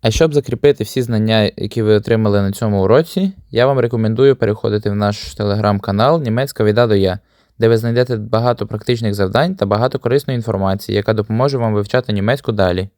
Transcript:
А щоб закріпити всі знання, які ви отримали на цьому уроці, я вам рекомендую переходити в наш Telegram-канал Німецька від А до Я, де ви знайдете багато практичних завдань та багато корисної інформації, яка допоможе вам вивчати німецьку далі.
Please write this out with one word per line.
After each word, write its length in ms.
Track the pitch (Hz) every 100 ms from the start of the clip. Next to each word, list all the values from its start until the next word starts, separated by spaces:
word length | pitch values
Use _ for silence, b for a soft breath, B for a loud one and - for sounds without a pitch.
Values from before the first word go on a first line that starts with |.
А 100 | 110
щоб 220 | 110 165
закріпити 500 | 147 139 117 147 139
всі 180 | 107 -
знання, 500 | 120 113 110 110 104 -
які 240 | 107 120
ви 120 | 107
отримали 480 | 107 104 113 107 101
на 100 | 98
цьому 320 | 95 110 101
уроці, 480 | 95 123 165 - 190 190 -
я 140 | 117 127
вам 120 | 131
рекомендую 560 | 120 120 110 113 135 127
переходити 540 | 110 107 107 104 104
в 60 | 101
наш 400 | 104 101 - -
Telegram-канал 840 | 104 101 107 101 - 104 123 165
Німецька 420 | 131 113 135 -
від 140 | 107 104
А 100 | 120
до 80 | 101
Я, 240 | 95 92 _ _ _ _
де 80 | 113
ви 100 | 113
знайдете 400 | 117 117 123 117
багато 500 | 107 110 120 117 107
практичних 460 | 107 - 120 113
завдань 420 | 101 95 101 165 190
та 100 | 98
багато 340 | 104 123 131
корисної 360 | 120 135 - 127
інформації, 600 | 110 101 95 98 - 101
яка 180 | 104
допоможе 440 | 110 104 110 139 135
вам 160 | 117
вивчати 400 | 104 104 127 123
німецьку 380 | 104 101 135 -
далі. 380 | 107 92 90 95